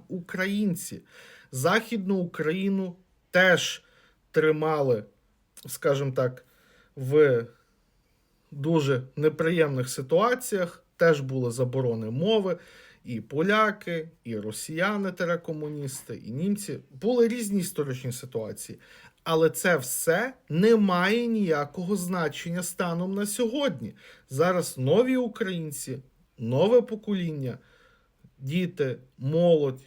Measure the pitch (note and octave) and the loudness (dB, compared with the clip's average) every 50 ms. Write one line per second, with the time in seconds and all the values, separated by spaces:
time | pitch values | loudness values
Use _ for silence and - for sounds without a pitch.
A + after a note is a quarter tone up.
0 | - - F#3 F3 E3+ - - F#3 F#3 G3+ G3+ G#3 G#3+ F#3+ E3 - - - G#2+ F2 | -8 -10 -12 -12 -10 -10 -6 -4 -2 -2 0 0 0 0 -2 -2 -6 -12 -12 -16
1 | _ _ _ - - - - - - _ C3+ B2+ C3+ E3+ G3+ A3+ A3+ - A#3 G#3 | _ _ _ -20 -20 -20 -20 -20 -20 _ -10 -2 0 2 2 2 0 -2 -6 -6
2 | F3+ F#3+ G3 F#3 F3 E3+ - - D3+ D#3 E3+ F#3+ G3 G3 G3 F#3+ F#3 F3+ F3 _ | -2 -2 -2 -2 -2 -4 -4 -4 -2 -2 -2 0 -2 -2 -2 -2 -4 -6 -8 _
3 | _ _ _ _ _ _ - F3+ F#3 F#3 F3 - - - - - _ _ _ _ | _ _ _ _ _ _ 2 4 6 6 6 4 2 -4 -8 -10 _ _ _ _
4 | _ _ _ _ _ _ - D#3+ D#3 D#3 D#3 D3+ D#3 D#3 D#3 D3 C#3 C3 A#2+ G#2+ | _ _ _ _ _ _ 0 2 4 4 2 2 0 0 0 2 2 2 2 0
5 | G#2+ - _ _ _ _ _ _ _ _ _ - - C3+ - - - D3 C#3 C#3 | -2 -12 _ _ _ _ _ _ _ _ _ -20 -14 -14 -12 -2 2 2 2 2
6 | C#3+ C3+ B2+ C#3 B2+ B2 B2+ - _ _ _ _ _ _ _ _ _ _ _ C#3 | 0 -2 0 0 0 -2 -2 -6 _ _ _ _ _ _ _ _ _ _ _ -10
7 | C3 C3 C#3+ D3+ D3+ C#3 B2 A#2 A#2 A2+ _ _ _ _ _ _ _ _ _ _ | -4 2 6 6 6 6 4 2 -2 -6 _ _ _ _ _ _ _ _ _ _
8 | _ _ _ _ _ _ _ _ _ _ D3 C#3+ C#3 D#3+ E3+ D#3 C#3 C#3 C3 B2 | _ _ _ _ _ _ _ _ _ _ -10 -6 -2 2 2 2 4 2 0 0
9 | C3 - - D3 D3+ D#3 D#3 - D#3+ E3 F#3 D#3+ D#3 C#3+ C3+ B2+ A#2+ - - D3 | -2 -8 -6 0 0 0 2 2 0 0 4 4 2 2 2 -4 -4 -4 -6 -8
10 | C3 B2+ E3 F3+ G#3+ B3 B3+ B3 - - G#3 F#3 F3 E3+ - - _ _ _ - | -4 2 2 4 4 4 0 -2 -4 -4 -2 -2 -4 -4 -6 -18 _ _ _ 2
11 | E3+ E3 D#3 C#3+ C3+ C3 C3 C3 B2 A#2+ A2+ B2+ B2+ B2 B2+ C3 B2+ A#2+ A2+ A2+ | 4 4 4 4 0 -4 -4 -2 -2 -2 0 0 -2 0 0 -2 0 0 -2 -2
12 | A2 A2 A#2 C#3+ F3 G#3+ A3+ G#3+ F#3+ F#3 E3+ - - - - - - - - _ | -4 -6 -4 -2 0 2 2 2 2 0 -4 -6 -8 -20 -20 -20 -20 -20 -20 _
13 | _ - A#2+ G#2+ - - C3+ D3+ E3+ G3 G#3+ A3 A3 G#3 G3+ - - F3 E3+ D#3+ | _ -10 -10 -10 -10 -6 -2 0 0 2 4 4 2 2 0 -4 -8 -8 -6 -6
14 | D#3 E3 _ _ _ A#2+ A2+ G#2 G2+ G#2+ G#2+ - - - D#3 E3 F#3 G#3 G#3+ G3+ | -8 -10 _ _ _ -8 -8 -6 -6 -8 -10 -10 -12 -8 -4 -2 -2 -2 -2 -2
15 | G3 F#3 F3 - F3 E3+ E3+ E3+ - E3 D#3+ D3+ D3+ D3+ D3+ D3 C#3+ C3+ C3 - | -4 -6 -4 -4 -2 -2 -2 -4 -4 -8 -8 -8 -8 -8 -8 -8 -8 -10 -10 -12
16 | - - A2 F2+ - G#2 A#2+ C#3+ F3 G3+ G3+ G3+ - D#3+ B2+ C3 - _ C#3 C3 | -14 -14 -14 -14 -12 -10 -6 -4 -2 -2 -2 -4 -4 -10 -10 -12 -12 _ -16 -4
17 | F#3+ A3+ B3+ A#3+ A#3 A3+ A#3+ B3 A3 G3 G3+ G3 E3+ - - D#3 C#3+ C#3 B2+ C3 | -2 0 4 4 4 2 2 -4 -4 -2 -2 -2 -2 -2 -4 -6 -4 -4 -6 -6
18 | - B2 A#2+ - B2+ - - A2+ G#2+ G#2 G#2 - - - - - _ _ - - | -6 -8 -8 -8 -12 -8 -8 -8 -8 -8 -10 -14 -14 -16 -16 -20 _ _ -20 -20
19 | - - _ _ - E3+ D#3+ D#3+ E3 D#3 D#3 - - F#3 E3+ C#3 C3 - - - | -20 -20 _ _ -4 0 2 4 4 4 2 2 2 2 2 2 0 -4 -6 -2
20 | - E3 D#3+ G3 A#3+ C4 B3+ _ _ - D3 E3+ G#3 A3+ A#3 G#3+ G3+ F#3+ F3+ F3 | 2 2 2 2 0 -4 -6 _ _ -4 0 4 6 6 6 6 6 4 4 4
21 | F3+ G3 A3 A#3+ A#3+ A#3 A3+ G#3+ G3 E3 D3+ C#3+ C#3+ C#3+ - F#3 F3 F3+ G#3 F3 | 4 4 2 2 0 0 0 0 2 2 2 0 0 -4 -6 -8 -4 -2 -2 -2
22 | F3 F3 F#3+ F3+ D#3+ D3 - - - E3+ E3+ F3+ F3 - - - F#3 E3+ E3 E3+ | -2 -4 -2 -2 -2 -2 -4 -6 -8 -6 -6 -6 -6 -6 -4 -4 -2 -2 -2 -2
23 | F3+ F#3+ G3 G3+ G#3 G#3 - - A#3+ A3 B3 D4 C#4+ A#3+ D3 A#2 A2+ - - _ | -4 -4 -2 -4 -4 -4 -2 -2 -2 0 0 0 -2 -2 -2 -4 -10 -12 -12 _
24 | - - - _ _ _ B2+ C#3 E3 F#3 F3+ F3 - - - C3+ B2+ C3+ E3 A3 | -20 -20 -20 _ _ _ 0 2 2 2 2 0 -2 -4 -4 -2 0 2 4 4
25 | B3+ B3+ C4 B3+ B3 A3+ - - A3 F#3+ F3+ E3+ D#3+ D3+ C#3 - - C3+ B2+ C3+ | 4 4 2 0 0 -2 -4 -6 -6 -4 -4 -6 -6 -8 -10 -10 -10 -10 -12 -12
26 | - _ _ _ _ _ _ - A#2 A2+ B2+ D3 F#3 G#3+ B3 A#3+ G#3 - A3 G#3 | -14 _ _ _ _ _ _ -8 -6 -2 2 2 4 6 6 4 4 2 -8 -10
27 | - G#3+ G3+ F#3 F3 D#3+ D3+ C#3+ C3 A#2+ G#2+ - _ _ _ _ _ _ _ _ | -6 -4 -4 -2 -2 -4 -4 -6 -6 -8 -8 -10 _ _ _ _ _ _ _ _
28 | _ _ _ _ _ - _ _ C3+ C3 D#3 F#3 F3+ E3+ - - C#3 C3 A#2 - | _ _ _ _ _ -20 _ _ -8 -4 -2 -2 -2 -2 -2 -2 -2 -2 -2 -8
29 | - _ _ - C3 C3+ D#3 E3+ F3 F3 E3 D3+ C#3+ C3+ C3 C3 - | -12 _ _ -8 -4 0 2 4 6 6 6 6 4 0 -2 -6 -16